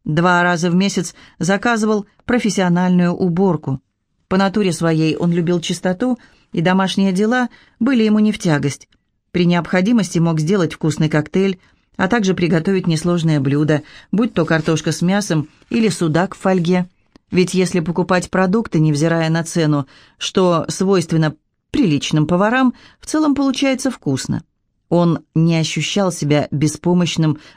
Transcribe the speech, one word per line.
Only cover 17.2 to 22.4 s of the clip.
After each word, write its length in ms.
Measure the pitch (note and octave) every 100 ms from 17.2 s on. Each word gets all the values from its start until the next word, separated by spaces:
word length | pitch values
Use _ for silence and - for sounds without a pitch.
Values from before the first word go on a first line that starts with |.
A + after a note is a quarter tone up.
| -
Ведь 240 | F3 F3+
если 280 | F3+ F3+ F#3
покупать 500 | E3 E3+ F3+ F#3 F3+
продукты, 480 | F#3+ F#3 G#3+ A3 E3
невзирая 500 | D#3 C#3+ D#3+ E3 D#3+
на 140 | E3
цену, 420 | E3 F3 D#3 D3 C3+ - - -
что 480 | - - F3+ E3+ -
свойственно 640 | - F#3+ F#3+ E3 D#3+ D#3 - _ _ _
приличным 540 | - A3 C#3+ - D#3 D3+
поварам, 480 | F3